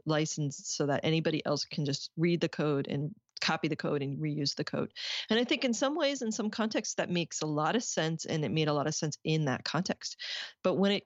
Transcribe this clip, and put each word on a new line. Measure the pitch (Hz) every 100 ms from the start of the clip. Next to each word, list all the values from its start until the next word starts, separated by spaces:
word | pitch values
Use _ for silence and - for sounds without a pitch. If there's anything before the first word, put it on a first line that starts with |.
licensed | - 151 156 - 143 - - -
so | 147
that | 139
anybody | - 160 160 160 -
else | 147
can | - -
just | 143 143 - -
read | 175 170
the | 160
code | - 151 143 -
and | 143 151 - _ -
copy | - 165 156
the | 151
code | - 147
and | 139 143
reuse | 156 147 139 -
the |
code. | 151 147 143 - - - -
And | 220
I |
think | 240 302
in | 269
some | 226 269
ways, | 311 277 277
in | 226
some | 214 208
contexts, | 214 220 247 - -
that | -
makes | 175 165 -
a | 156
lot | 151 156 214
of |
sense, | - - 160 160 -
and | 160
it | 143
made | 160 151
a |
lot | 147 147
of |
sense | 156 156 -
in | - 156
that | 143 123
context. | - 151 185 - - - - - - -
But | 185
when | 160 196
it | 202